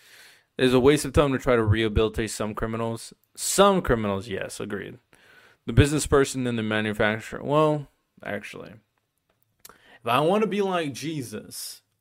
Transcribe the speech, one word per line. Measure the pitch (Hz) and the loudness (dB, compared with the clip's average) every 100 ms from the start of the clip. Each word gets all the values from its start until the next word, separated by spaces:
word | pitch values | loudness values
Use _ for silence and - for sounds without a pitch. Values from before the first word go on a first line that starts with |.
| _ - - _ _ - | _ -20 -20 _ _ 0
It | |
is | 131 | 4
a | 127 | 6
waste | 135 147 | 6 4
of | 139 | 2
time | 160 143 | 2 2
to | 127 | 0
try | 131 120 | 2 2
to | |
rehabilitate | 110 110 110 107 110 117 110 | 2 2 0 0 0 -2 -6
some | - 107 | -4 -6
criminals. | 110 113 113 113 113 - - _ - | -6 -6 -4 -6 -8 -14 -20 _ -10
Some | - - 202 185 | -2 4 6 6
criminals, | - 117 107 98 95 | 2 0 0 -4 -6
yes, | 98 98 - | -8 -8 -10
agreed. | 107 101 98 117 _ _ _ - _ _ - | -8 -8 -10 -16 _ _ _ -20 _ _ 0
The | |
business | 120 143 151 - | 4 4 4 2
person | 143 135 131 123 | 4 4 0 -4
and | 117 | -2
the | |
manufacturer. | 110 107 107 107 107 110 - - | -2 -2 -2 0 0 0 -8 -10
Well, | 131 147 156 151 135 _ _ _ | 0 2 2 0 -6 _ _ _
actually, | - 104 - 92 85 113 _ _ _ _ _ _ _ _ - | -10 -10 -10 -16 -16 -20 _ _ _ _ _ _ _ _ -20
if | - _ - 117 | -20 _ -10 0
I | 127 | 2
want | 156 208 | 2 2
to | 214 | 0
be | 202 | 0
like | 190 175 151 | 0 -2 -4
Jesus, | 113 151 156 107 107 - - - - _ _ | -6 -8 -8 -10 -12 -14 -14 -14 -16 _ _